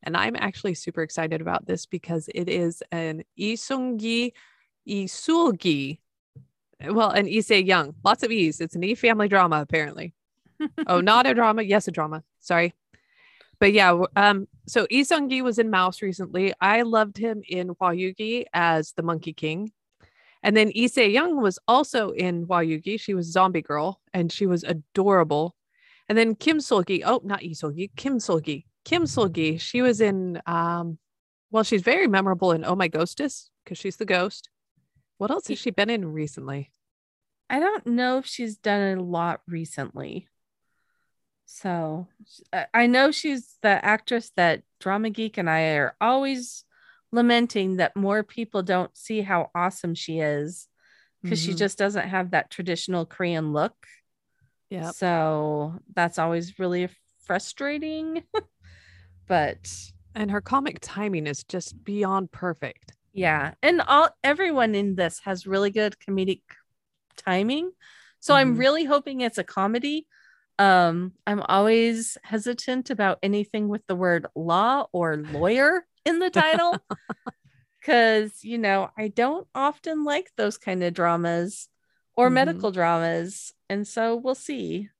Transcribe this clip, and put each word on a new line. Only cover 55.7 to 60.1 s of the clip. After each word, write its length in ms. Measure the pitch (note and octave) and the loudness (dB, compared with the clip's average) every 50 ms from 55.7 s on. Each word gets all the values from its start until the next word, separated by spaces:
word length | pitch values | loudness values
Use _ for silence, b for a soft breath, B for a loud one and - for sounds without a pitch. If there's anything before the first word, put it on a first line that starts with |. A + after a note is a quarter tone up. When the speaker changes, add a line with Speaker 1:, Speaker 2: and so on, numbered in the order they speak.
| E3 F#3 _ _ - | -8 -12 _ _ -2
Speaker 2:
that's 240 | - F3 E3+ E3+ - | -2 -2 -2 0 -2
always 400 | D#3+ E3 E3+ E3+ E3+ E3+ G3 - | -2 0 0 -2 -4 -8 -8 -6
really 300 | F#3+ F3+ F3+ F3+ F3+ F3+ - _ _ _ _ _ _ | -4 -2 -2 -2 -4 -6 -8 _ _ _ _ _ _
frustrating. 1000 | - F#3 F#3+ - - - - C#4 C#4+ D4 D4+ D4+ D#4 D#4 D#4 D#4+ D#4+ D#4+ E4 E4 _ - | -4 -4 -4 -4 -8 -12 -8 -6 -6 -6 -6 -6 -8 -8 -8 -8 -6 -8 -8 -10 _ -8
<laughs> 80 | A4 G#4 _ _ _ b b b b b b b b b b b b _ | -8 -8 _ _ _ b b b b b b b b b b b b _
But 440 | _ F#3+ E3+ D3+ C#3 - - - - - - - - - - _ _ | _ 0 0 0 0 -4 -8 -14 -16 -16 -16 -18 -20 -20 -20 _ _